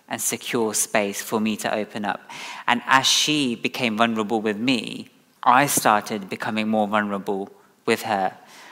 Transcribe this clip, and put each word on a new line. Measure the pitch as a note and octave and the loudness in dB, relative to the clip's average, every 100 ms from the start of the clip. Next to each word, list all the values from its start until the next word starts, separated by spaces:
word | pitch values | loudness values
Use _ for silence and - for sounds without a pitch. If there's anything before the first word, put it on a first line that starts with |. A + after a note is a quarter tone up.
| - | -12
and | A#2 | -6
secure | - A#2 - B2+ A2 | -6 -6 -4 -2 0
space | G#2 - A2+ G2+ G2+ | -2 0 0 -2 -4
for | - A2+ | -4 -2
me | A2 G#2 | 0 -2
to | - | -2
open | A2+ G#2 A#2 | -4 -4 -6
up. | G2+ - - - - - - | -6 -6 -10 -14 -14 -6 0
And | A#2+ - | 0 4
as | C3+ | 4
she | C3 - - D3+ C3+ A2+ | 6 2 2 0 0 -2
became | A#2 - B2 G#2+ | -4 -2 0 2
vulnerable | A#2 A2 G#2 A2+ | 2 2 0 0
with | G#2+ G#2 | 0 0
me, | B2 A#2+ - - - _ _ _ | 0 0 -2 -10 -14 _ _ _
I | B2 B2 C#3+ | 4 4 4
started | - B2+ G#2+ - G#2+ F#2+ | 2 4 4 2 -6 -6
becoming | - - A2 A2 | -6 -4 -2 0
more | A2 G#2 | 2 2
vulnerable | G#2+ G#2 G2+ F#2 G2 G2+ - _ _ | 0 0 -2 -2 -4 -6 -12 _ _
with | - A2 | -2 -2
her. | A2+ G2+ F#2+ - - - - | 0 0 -2 -4 -16 -20 -20